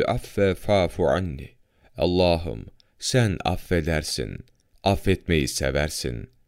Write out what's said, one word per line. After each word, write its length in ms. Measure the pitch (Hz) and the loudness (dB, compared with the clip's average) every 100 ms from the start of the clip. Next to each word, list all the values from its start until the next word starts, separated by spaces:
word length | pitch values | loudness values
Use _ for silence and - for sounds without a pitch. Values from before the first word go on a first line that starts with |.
| - | 2
affe 480 | 120 - - 98 90 | -2 -4 0 2 2
fa'fu 520 | - 101 87 - 82 | 2 2 2 2 2
anni." 420 | 76 92 67 - _ _ _ _ - | 2 -2 -8 -12 _ _ _ _ -2
"Allah'ım 680 | 87 90 90 85 82 55 - - _ _ | 0 4 4 2 -2 -8 -12 -20 _ _
sen 380 | - 127 113 92 - | 0 2 2 0 -2
affedersin, 920 | 90 - 90 78 78 73 - 55 - - _ _ _ | -4 -2 -2 0 -2 -2 -6 -6 -10 -16 _ _ _
affetmeyi 640 | 98 98 - 92 - 82 64 | 0 2 2 0 2 2 0
seversin, 840 | - 69 67 73 - 65 58 50 _ | -2 -2 0 -2 -4 -6 -8 -12 _